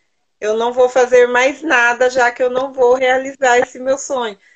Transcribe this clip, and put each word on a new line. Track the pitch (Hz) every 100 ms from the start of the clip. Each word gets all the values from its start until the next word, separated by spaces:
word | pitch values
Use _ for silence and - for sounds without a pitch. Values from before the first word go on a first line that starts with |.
| _ _ _ _
"Eu | 208 220
não | 240
vou | 247 247
fazer | 254 240 247 247
mais | 247 269 277
nada, | 320 254 240 240 254
já | 262 240
que | 240
eu | 254
não | 247 269
vou | 262 240
realizar | 254 254 262 269 269 254 240
esse | 262 254
meu | 254 277
sonho." | - 269 226 196 _